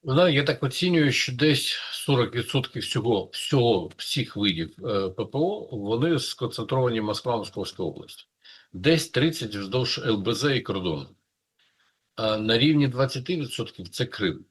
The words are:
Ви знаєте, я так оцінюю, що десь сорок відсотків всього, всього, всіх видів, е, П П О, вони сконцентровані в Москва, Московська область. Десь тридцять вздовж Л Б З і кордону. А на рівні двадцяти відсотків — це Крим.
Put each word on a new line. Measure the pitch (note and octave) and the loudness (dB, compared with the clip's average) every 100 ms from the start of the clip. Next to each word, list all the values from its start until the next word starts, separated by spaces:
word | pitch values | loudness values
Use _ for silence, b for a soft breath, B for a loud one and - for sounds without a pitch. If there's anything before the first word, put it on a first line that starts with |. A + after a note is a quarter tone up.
Ви | D#3+ | 2
знаєте, | C3+ F3+ C#3+ | 4 6 4
я | |
так | D3 D3+ | 2 0
оцінюю, | C#3 - F3+ E3+ D3 | -2 0 2 4 4
що | B2 - | 2 -2
десь | B2 D3+ C3+ - - - | 2 4 4 0 -6 -8
сорок | - - C3+ A#2+ | -8 0 2 2
відсотків | A#2+ A2+ C3+ B2+ B2+ | -2 -2 -2 -2 -8
всього, | - - A2 G#2 - | -4 -2 2 0 0
всього, | - - C#3 A#2+ G2+ - - | -8 0 4 4 2 0 -10
всіх | - - B2+ - | -6 -4 -4 0
видів, | G2+ E2 D#2+ - B2 | 0 0 -6 -8 -4
е, | G2+ F#2+ | -2 -2
П | F#2 | -4
П | G#2+ C3+ | -4 0
О, | E3+ G#3 - | -2 -2 -8
вони | A#2 G2+ A#2 D#3+ D#3 | -8 -2 0 2 2
сконцентровані | - - B2 - A2 C3 B2 A2+ | -2 -6 -6 -6 -2 0 2 0
в | |
Москва, | G#2+ G2+ B2 A#2 | -2 -4 -2 -4
Московська | G2 - F#2+ - | -4 -8 -8 -4
область. | E2+ - - - - _ B B B | -6 -6 -16 -20 -20 _ B B B
Десь | F#2 G#2+ D#3+ - | 0 4 4 2
тридцять | B2 D#3 D#3+ A2 | 0 0 0 -8
вздовж | G2+ G2 B2+ B2 - | -8 -4 -2 -2 -2
Л | B2+ G#2+ | 0 0
Б | G2 | 0
З | G#2+ C#3+ C3 | 0 0 0
і | |
кордону. | G2+ G2 F2+ D2+ C2+ _ _ _ _ _ _ _ _ _ _ - | -2 -4 -2 -4 -8 _ _ _ _ _ _ _ _ _ _ -4
А | A2 G#2+ | -2 0
на | G#2+ A#2 | 2 4
рівні | C#3+ D3+ C#3 | 6 6 4
двадцяти | B2 C3 C3+ B2+ F3 | 2 0 -2 -4 -4
відсотків — | B2 - - - F2+ | -4 -6 -8 -10 -14
це | - A#2+ | -4 -4
Крим. | - G2 C#2+ - | 0 -2 -2 -12